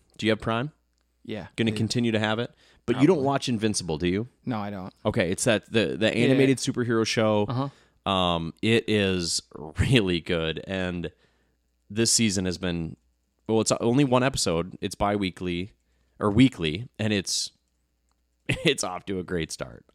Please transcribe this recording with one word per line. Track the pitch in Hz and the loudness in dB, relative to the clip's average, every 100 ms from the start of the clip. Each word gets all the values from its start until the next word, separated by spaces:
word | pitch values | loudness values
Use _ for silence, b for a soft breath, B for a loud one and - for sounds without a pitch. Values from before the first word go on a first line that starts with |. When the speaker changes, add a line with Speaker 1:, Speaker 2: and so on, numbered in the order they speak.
| _ - | _ -4
Speaker 1:
Do | 107 | 0
you | |
have | 107 | 0
Prime? | 117 113 147 - _ _ _ _ | 0 -2 -4 -10 _ _ _ _
Speaker 2:
Yeah, | - 107 - - | -12 -10 -8 -2
Speaker 1:
Gonna | 113 | -2
Speaker 2:
I | |
do. | 107 | 0
Speaker 1:
continue | 107 123 120 | 0 0 0
to | 107 | 2
have | 107 110 | 0 -2
it? | 123 _ b b - | -4 _ b b -2
But | 127 | 2
you | 151 | 4
don't | 170 | 4
Speaker 2:
Probably. | 135 | 2
Speaker 1:
watch | 139 - | 0 -2
Invincible, | 113 107 101 85 76 | 0 0 -2 -2 0
do | 87 | 0
you? | 95 120 _ | 0 -4 _
Speaker 2:
No, | 120 110 | -8 -6
I | 101 | -6
don't. | 101 92 - 110 | -10 -12 -6 -2
Speaker 1:
Okay, | 113 87 | 0 0
it's | 98 | 0
that, | 127 104 - | 0 0 0
the, | 113 82 67 | 0 0 0
the | 110 | 0
Speaker 2:
Yeah. | 107 | 2
Speaker 1:
animated | 143 135 135 123 | 4 4 4 2
superhero | - 123 120 113 110 | -2 -2 0 0 0
show. | - 110 104 104 | 2 2 2 0
Speaker 2:
Uh-huh. | 120 139 - _ _ 98 | -2 -4 -8 _ _ -2
Speaker 1:
Um, | 95 90 85 82 - | 2 2 0 -2 -4
it | 107 113 - | 2 2 2
is | 107 95 92 82 - - | 2 2 0 -2 -4 -6
really | - 78 76 110 120 95 87 | -14 -8 -2 2 4 4 0
good, | 78 85 80 78 - | 0 -2 -2 -4 -6
and | 95 90 90 80 - _ _ _ _ _ _ - | -6 -4 -4 -8 -12 _ _ _ _ _ _ -8
this | 104 113 | -2 2
season | - 113 95 | 2 2 0
has | 92 85 | -2 -2
been, | 92 85 80 - _ _ _ _ - | -4 -4 -6 -10 _ _ _ _ -2
well, | 110 | 0
it's | 107 | 2
only | 120 117 127 | 0 2 2
one | 143 123 | 4 4
episode. | 131 - 98 82 87 - | 2 0 0 0 -2 -6
It's | 98 | -8
bi-weekly, | - 101 104 95 - 90 87 98 _ _ _ _ - | -2 -2 0 -2 -4 -6 -4 -6 _ _ _ _ -4
or | 107 | 0
weekly, | 104 131 - 80 85 123 - | 4 4 4 -4 -4 -8 -4
and | 107 | 0
it's, | 101 - - - _ _ _ _ _ | 0 -2 -4 -6 _ _ _ _ _
<laughs> | _ _ _ _ - | _ _ _ _ -6
it's | - 165 135 | -2 0 0
off | 95 90 - | -4 -8 -6
to | 95 | -6
a | |
great | 87 87 80 | -4 -4 -4
start. | - 65 - - | -8 -12 -16 -12